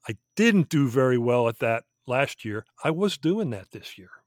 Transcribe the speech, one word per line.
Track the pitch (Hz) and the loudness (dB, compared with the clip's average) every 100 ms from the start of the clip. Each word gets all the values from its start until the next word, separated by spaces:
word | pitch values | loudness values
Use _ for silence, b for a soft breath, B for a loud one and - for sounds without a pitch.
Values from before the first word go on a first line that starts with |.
| - | -12
I | 110 _ - | -12 _ 2
didn't | 226 208 147 | 4 4 2
do | 156 139 | 0 2
very | 127 131 123 | 2 2 2
well | 120 123 117 | 2 2 0
at | 113 | -2
that | 117 113 _ _ - | -2 -2 _ _ -4
last | 127 139 - | -2 -2 -6
year. | 113 104 _ - | -10 -10 _ -6
I | 151 | -4
was | 160 202 - | -2 -2 -2
doing | 156 208 175 | -2 -2 -4
that | 104 95 | -8 -12
this | 104 - - | -18 -18 -20
year. | 92 - | -20 -20